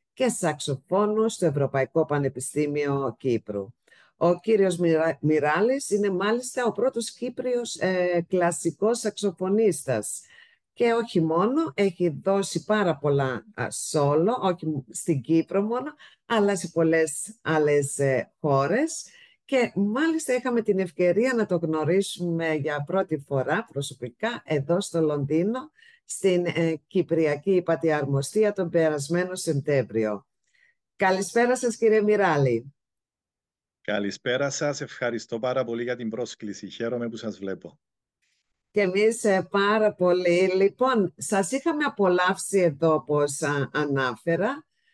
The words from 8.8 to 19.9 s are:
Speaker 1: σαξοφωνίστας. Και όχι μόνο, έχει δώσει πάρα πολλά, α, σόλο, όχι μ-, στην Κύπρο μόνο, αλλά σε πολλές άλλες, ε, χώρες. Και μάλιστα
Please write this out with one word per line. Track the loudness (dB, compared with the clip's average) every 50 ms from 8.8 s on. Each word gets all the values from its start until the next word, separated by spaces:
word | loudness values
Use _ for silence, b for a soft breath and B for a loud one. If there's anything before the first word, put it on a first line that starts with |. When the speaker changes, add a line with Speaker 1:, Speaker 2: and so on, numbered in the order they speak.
| 0 0 0 0
Speaker 1:
σαξοφωνίστας. | -2 -6 -4 -2 -4 -4 -4 -2 -2 0 2 4 4 2 2 0 -2 -2 -2 -2 -2 -6 -10 -12 B B B B B B B B _ _ _
Και | 0 2 2 2
όχι | 0 -2 0 0 0
μόνο, | 0 2 2 2 2 2 0 0 -2 -2 -2
έχει | 0 0 0 0 0 -2 -2 -2 -2 -2
δώσει | 0 0 0 -2 -2 -4 -6 -2
πάρα | 0 0 2 2 0 0
πολλά, | 0 0 0 2 2 0 0 -2 -6 -10 -12 -10 -8
α, | -8 -6
σόλο, | -6 -8 -8 -4 0 0 2 2 4 2 2 2 0 0
όχι | 0 -2 -2 -2 -4
μ-, | -6 -6 -6 -8 -8
στην | -12 -8 -4 -2 -2 -2
Κύπρο | 0 2 2 2 2 2 -2 -2
μόνο, | 0 0 -2 -4 -6 -8 B B B B B B _
αλλά | -2 0 2 2 2 2
σε | -2 -4
πολλές | -4 0 2 2 4 4 2 2 0 -2 -8 -10 -12 -14 -8
άλλες, | -4 0 2 2 4 4 4 2 2 0 -2
ε, | 0 0 2 2 0 -2 -4 _ _
χώρες. | -2 0 2 2 2 2 0 0 0 -2 -4 -10 B B B B B B B B _
Και | -2 0 0 0 0 0
μάλιστα | -2 -2 0